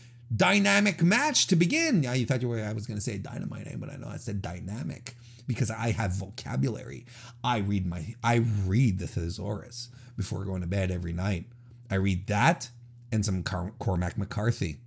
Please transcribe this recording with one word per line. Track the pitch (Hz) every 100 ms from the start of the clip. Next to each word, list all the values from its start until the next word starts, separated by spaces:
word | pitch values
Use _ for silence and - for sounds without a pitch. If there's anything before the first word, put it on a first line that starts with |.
| - - - 110
dynamic | 185 202 196 202 208 156
match | 165 226 302 262 -
to | 175
begin. | 175 311 330 208
Yeah, | 127
you | 131 113
thought | 131
you | 123
were, | 117
I | 107
was | 107 107
gonna | 104
say | 107 98
Dynamite, | 95 - - - -
eh, | 117
but | 104
I | 95
know | -
I | 104
said | - 101
dynamic | 98 90 90 110 160 - - - - - -
because | 113 113
I | 110 120
have | 110 104
vocabulary. | 92 95 - - 123 135 107 - 69 - - - -
I | 123 117
read | 101 101 92
my, | 87 80 -
I | 117 120 117 101 95
read | 104 127 92
the | 82
thesaurus | - 85 - 104 107 - - - - - -
before | 92 101
going | 98 92
to | 87
bed | 98 92
every | 90 85
night. | 85 95 90 - - - - -
I | 98
read | 98 90 95
that | 101 131 175 - - - - -
and | 110 104
some | 95
Car-, | 85 90 87 -
Cormac | - 87 90 -
McCarthy. | 98 - 113 - 85 73